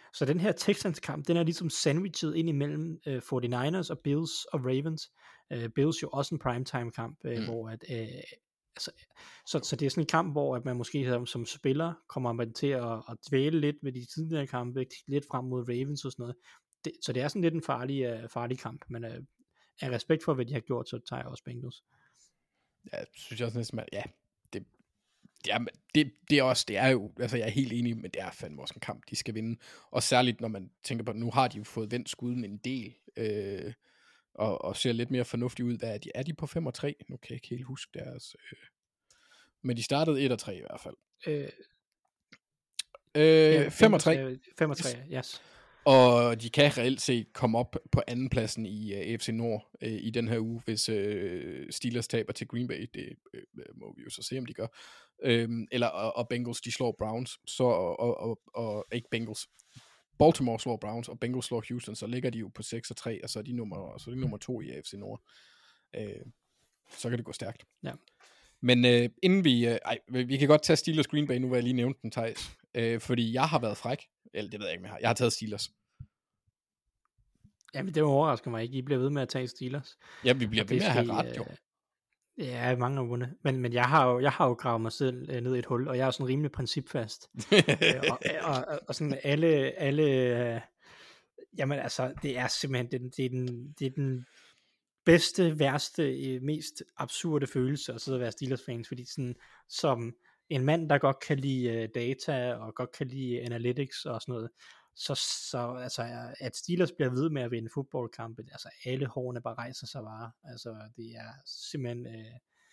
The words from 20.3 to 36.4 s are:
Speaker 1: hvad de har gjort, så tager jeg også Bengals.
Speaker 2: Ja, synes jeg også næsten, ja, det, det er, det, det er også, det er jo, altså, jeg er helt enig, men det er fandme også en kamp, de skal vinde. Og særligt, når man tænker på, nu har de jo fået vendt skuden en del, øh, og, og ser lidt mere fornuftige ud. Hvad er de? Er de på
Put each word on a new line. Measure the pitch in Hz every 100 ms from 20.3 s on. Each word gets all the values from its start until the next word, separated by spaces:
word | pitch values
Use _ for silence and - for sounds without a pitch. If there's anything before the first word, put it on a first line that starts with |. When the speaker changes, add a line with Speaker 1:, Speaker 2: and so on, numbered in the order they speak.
Speaker 1:
hvad | 131
de | 123
har | 135
gjort, | - 120 -
så | 113 -
tager | 123
jeg | 123
også | 127
Bengals. | - 120 127 - _ _ _ _ _ _ _ _ _ _ -
Speaker 2:
Ja, | - -
synes | - - 113
jeg | 117
også | 120
næsten, | 110 113 -
ja, | - - - _ _ _
det, | - - _ _ _ _ _ - _
det | -
er, | 117 120 - _
det, | 151 139 - -
det | 147
er |
også, | 131 120 -
det | 101
er | 127
jo, | 127 104 -
altså, | 117 120
jeg | 110
er |
helt | 110 127
enig, | 120 120 113
men | -
det | -
er | 92
fandme | - - 71
også | - -
en |
kamp, | - - -
de | -
skal | -
vinde. | 110 113 117 - - _
Og | 127
særligt, | - 123 127 110
når | 117
man | 101 95 _
tænker | - 117
på, | 113
nu | 107 117
har | 123 127
de | 107
jo |
fået | 104 117 107
vendt | 120 -
skuden | - 123 123
en | 104 104
del, | 123 131 110 - - -
øh, | 110 104 98 98 113 117 _ _ _ _ _
og, | - 107 90
og | 87 104
ser | 127
lidt | 117 120
mere | 127
fornuftige | 120 120 120 - 120
ud. | 117
Hvad | 113
er | 104
de? | -
Er | -
de | 143
på | 151